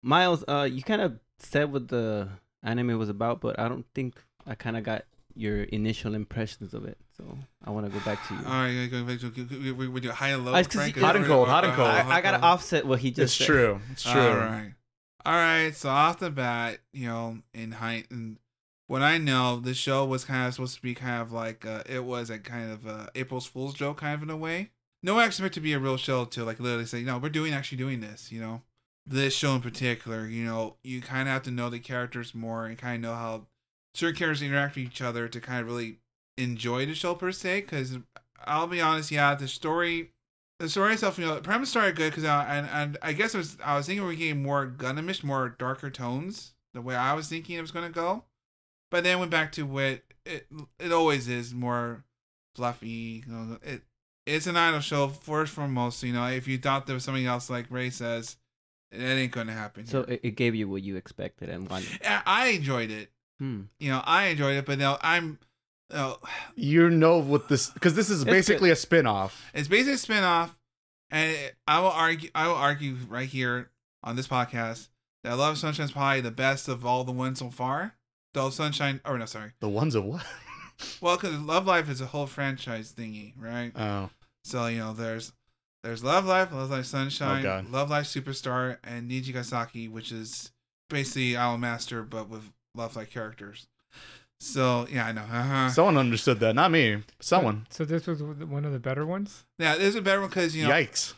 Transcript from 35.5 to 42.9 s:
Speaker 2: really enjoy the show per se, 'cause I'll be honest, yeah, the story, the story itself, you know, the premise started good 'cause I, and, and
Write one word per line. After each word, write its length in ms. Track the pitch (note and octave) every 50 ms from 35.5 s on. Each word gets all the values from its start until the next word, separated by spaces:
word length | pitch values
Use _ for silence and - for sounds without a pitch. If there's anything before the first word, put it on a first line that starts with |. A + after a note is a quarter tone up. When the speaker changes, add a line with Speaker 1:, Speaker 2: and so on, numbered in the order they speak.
| B2+ B2 A#2
Speaker 2:
really 340 | A2+ A#2+ A#2+ A#2 A2+ A2 _ _ _ _ _ _ _ _ -
enjoy 480 | B2+ B2 A#2+ A2 A2+ A#2+ A#2+ B2 C3+ D3
the 60 | D#3+
show 180 | D3+ - F3+ F3
per 160 | F3 F#3 F#3
se, 300 | F#3 F#3 - F#3 F3+ G3+ G3+
'cause 340 | G3 - D3 C3 C3 C3 B2+ A#2+ _ _ - _ _ _ - -
I'll 200 | - D3 D#3 E3 E3+
be 140 | F3+ F3
honest, 300 | E3+ D#3 D#3+ D#3 D3+ D3
yeah, 240 | D3+ D3 D3 C#3+ C#3+
the 120 | C#3 C#3 C3
story, 640 | - - - D#3+ D#3 E3+ F3 E3+ E3+ E3+ E3 - _ _ _ _ _ _ _ _ _ _
the 100 | E3+ D#3+
story 240 | D3+ G3+ G3 G#3 A3
itself, 260 | A3 A3 G3+ F#3 -
you 60 | E3+
know, 100 | D#3+ D#3
the 60 | D3
premise 280 | D3 E3+ G#3 A#3+ C4+ C4
started 260 | - A#3+ G#3+ G3 F3
good 180 | D#3 D#3+ D#3 D3+
'cause 100 | D#3+ D#3
I, 300 | D#3 D3 C#3+ C#3+ - C#3+
and, 120 | C#3+ C#3+ -
and 300 | - D3 D3 D3